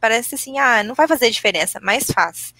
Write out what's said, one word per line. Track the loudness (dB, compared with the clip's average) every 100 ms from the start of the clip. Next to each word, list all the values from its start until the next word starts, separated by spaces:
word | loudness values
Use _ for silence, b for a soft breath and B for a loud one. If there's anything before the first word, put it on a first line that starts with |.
parece | 0 0 -2 -10
assim, | -8 0
"Ah, | 2 2
não | 0
vai | 0 2
fazer | 4 2
diferença", | 2 -2 0 -4 -4
mas | -2 -2 0
faz, | 0 0 -2 -16 -16